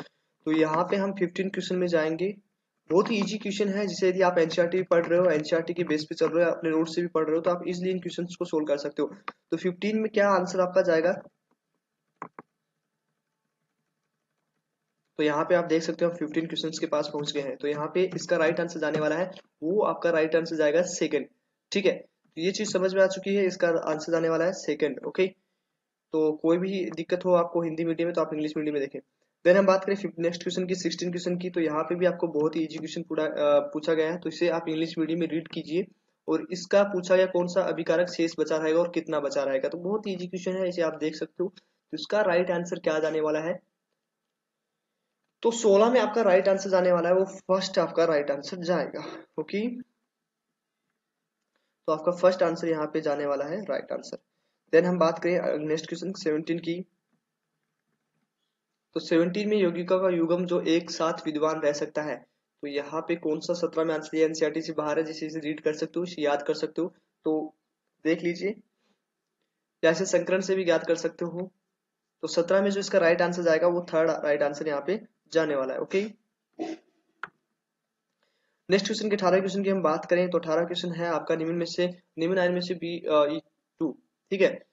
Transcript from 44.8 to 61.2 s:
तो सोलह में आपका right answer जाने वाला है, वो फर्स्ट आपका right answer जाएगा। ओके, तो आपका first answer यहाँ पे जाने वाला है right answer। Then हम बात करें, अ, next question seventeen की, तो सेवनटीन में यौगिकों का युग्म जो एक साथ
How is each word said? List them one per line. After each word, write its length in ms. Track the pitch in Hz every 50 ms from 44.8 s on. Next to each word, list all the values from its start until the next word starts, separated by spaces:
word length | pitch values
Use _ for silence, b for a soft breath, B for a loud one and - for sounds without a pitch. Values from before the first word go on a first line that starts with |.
| _ _ _ _ _ _ _ _ _ _ _ _
तो 100 | - 226
सोलह 400 | 233 233 - 214 196 196 214 240
में 100 | 254 247
आपका 200 | 214 247 - 233
right 260 | 220 202 180 190 185 196
answer 220 | 190 196 196 202
जाने 220 | 185 185 180 185
वाला 180 | 180 170 170 170
है, 60 | 180
वो 100 | 185 190
फर्स्ट 540 | 185 - - - - 185 190 180 185 - 190
आपका 260 | 165 160 - 160 165
right 260 | 165 160 147 143 139
answer 260 | 139 139 139 - 202 180
जाएगा। 680 | 170 165 180 160 139 - - 147 156 - - - - _ _ -
ओके, 280 | 156 - - 202 220 247 247 247 247 - _ _ _ _ _ _ _ _ _ _ _ _ _ _ _ _ _ _ _ _ _ _ _ _ _ _ _ _ _ _ _ _ _ _ _ _ _ _ _ -
तो 40 |
आपका 200 | 156 156 156 180
first 320 | 175 175 - 180 185 - 185
answer 240 | 170 165 165 170 165
यहाँ 200 | 160 156 151 151
पे 140 | - 160
जाने 240 | 156 151 143 143 147
वाला 200 | 143 143 139 143
है 160 | 147 165 208
right 300 | 208 - 135 - - -
answer। 260 | 131 127 123 - - - _ _ _ _ _ _ _ _ _ _ -
Then 120 | 160 170
हम 140 | 180 180 180
बात 200 | 165 165 170 170
करें, 200 | - 175 180 170
अ, 180 | - - 135 151
next 300 | 151 156 156 160 160 -
question 240 | 175 170 - 175
seventeen 480 | 190 - - 160 151 151 160 - 165 170
की, 260 | 175 165 165 175 185 - _ _ _ _ _ _ _ _ _ _ _ _ _ _ _ _ _ _ _ _ _ _ _ _ _ _ _ _ _ _ _ _ _ _ _ _ _ _ _ _ -
तो 60 | 165
सेवनटीन 500 | 156 - 175 165 170 180 180 208 208 208
में 80 | 214 214
यौगिकों 420 | 190 175 170 175 180 180 190 185
का 100 | 190 185
युग्म 360 | 180 170 165 160 175 175 180
जो 160 | 175 175 175
एक 300 | - - 160 170 170 -
साथ 220 | - - 165 160 170 -